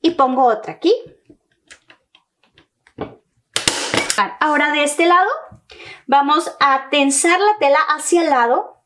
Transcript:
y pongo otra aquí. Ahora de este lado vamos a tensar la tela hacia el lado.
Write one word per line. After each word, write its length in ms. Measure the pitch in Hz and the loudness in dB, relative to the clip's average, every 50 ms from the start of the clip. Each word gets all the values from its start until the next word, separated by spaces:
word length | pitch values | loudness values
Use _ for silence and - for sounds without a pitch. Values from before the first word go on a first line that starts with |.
y 100 | - 330 | -2 -2
pongo 340 | 330 - 269 254 262 254 262 | 0 2 0 0 2 2 2
otra 280 | 240 220 214 - - - | 2 2 0 -6 -14 -14
aquí. 200 | - - 339 453 - - - - _ _ _ - _ _ _ _ _ _ _ - _ _ _ _ _ _ _ _ _ _ _ _ _ _ _ _ _ _ _ _ _ _ _ _ - - - - _ _ _ _ _ _ _ _ - - - - - - - - - - - - - 202 190 - - | -4 0 0 0 0 -2 -14 -20 _ _ _ -20 _ _ _ _ _ _ _ -20 _ _ _ _ _ _ _ _ _ _ _ _ _ _ _ _ _ _ _ _ _ _ _ _ -14 -14 -14 -16 _ _ _ _ _ _ _ _ -4 -4 -4 -4 -4 -6 -4 -4 -4 -4 -4 -2 -2 -2 -4 -2 -2
Ahora 320 | 294 311 294 285 294 302 | -2 0 2 0 0 0
de 120 | 294 302 294 | 0 -2 -2
este 240 | 294 294 - 339 339 | -2 0 0 2 2
lado 220 | 349 359 370 427 554 640 - - - - _ _ - - - - - - _ - | 4 4 2 0 -2 -6 -8 -18 -20 -20 _ _ -20 -20 -20 -20 -20 -20 _ 0
vamos 480 | 254 277 277 285 294 311 339 - - - | 2 2 2 2 0 0 0 -4 -4 -2
a 280 | 277 277 269 269 269 - | 0 0 0 0 -2 -2
tensar 500 | - 294 277 277 269 - - 339 349 370 | 0 0 0 2 0 0 2 2 2 2
la 160 | 403 415 415 415 | 2 0 0 2
tela 200 | 294 277 277 302 311 - | 2 2 2 2 2 0
hacia 320 | 302 - 302 - - 349 339 | -2 -4 -2 0 0 2 2
el 60 | 311 | 2
lado. 480 | 285 254 240 233 254 349 427 - - _ _ | 2 2 2 2 0 0 -2 -6 -14 _ _